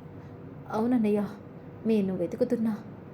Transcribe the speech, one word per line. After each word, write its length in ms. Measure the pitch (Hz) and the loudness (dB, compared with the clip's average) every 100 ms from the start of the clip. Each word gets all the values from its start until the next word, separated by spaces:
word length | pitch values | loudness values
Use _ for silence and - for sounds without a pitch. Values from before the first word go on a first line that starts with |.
| - - - - - - - | -12 -14 -14 -14 -14 -14 -4
అవునన్నయ్య, 540 | 214 240 254 208 208 196 - - - - - 220 | 0 4 6 6 4 2 -6 -14 -14 -14 -4 2
నేను 280 | 214 190 185 | 4 4 0
వెతుకుతున్న 600 | 170 226 247 233 226 208 - - - | -2 2 2 4 2 -2 -8 -14 -12